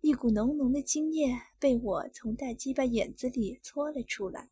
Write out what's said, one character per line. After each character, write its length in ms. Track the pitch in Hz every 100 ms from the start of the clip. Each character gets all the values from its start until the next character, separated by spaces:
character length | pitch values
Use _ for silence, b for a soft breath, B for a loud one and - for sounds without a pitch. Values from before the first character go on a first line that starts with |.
一 120 | 302
股 160 | 269 240
浓 280 | 214 233 302
浓 160 | 262
的 80 | 277
精 320 | 269 302 311
液 280 | 320 285 247 - _
被 180 | 277 240
我 320 | 226 170 -
从 260 | - 226 226
大 180 | 269
鸡 200 | 233 269
巴 100 | 269
眼 320 | 262 233 - -
子 140 | 254
里 320 | 247 202 254
搓 260 | - 294 294
了 120 | 302
出 240 | 233 - 190
来。 220 | - -